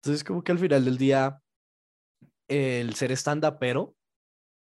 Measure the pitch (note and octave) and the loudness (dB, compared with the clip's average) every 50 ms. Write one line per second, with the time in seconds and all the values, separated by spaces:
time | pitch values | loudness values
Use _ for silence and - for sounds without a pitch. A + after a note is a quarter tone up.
0 | - D3 D3 D3 D3+ - F#3+ F3 E3+ - F3+ F3 F3+ F#3+ D3 C#3 C3 B2+ B2+ B2+ | -2 -2 -2 -2 -2 -4 -6 -6 -2 -2 0 0 2 2 4 4 4 2 0 2
1 | C3+ C3+ C3+ C3+ C3 C3+ C#3 - _ _ _ _ _ _ _ _ _ _ _ _ | 2 4 4 4 2 0 -4 -8 _ _ _ _ _ _ _ _ _ _ _ _
2 | _ _ _ _ - _ _ _ _ _ C#3 C#3+ C3+ C3 B2+ B2 A#2+ A#2 G#2+ - | _ _ _ _ -20 _ _ _ _ _ -2 0 0 0 0 -2 -4 -4 -4 -4
3 | C#3 B2 C3 C3 - D3 D3 D3+ D#3 D3+ D3+ D3 C3 B2 B2 C3+ G3 - _ _ | -2 -2 -2 -2 -2 -2 -2 0 0 0 0 0 -2 -2 0 -2 -2 -4 _ _
4 | _ _ _ _ _ _ _ _ _ _ _ _ _ _ _ | _ _ _ _ _ _ _ _ _ _ _ _ _ _ _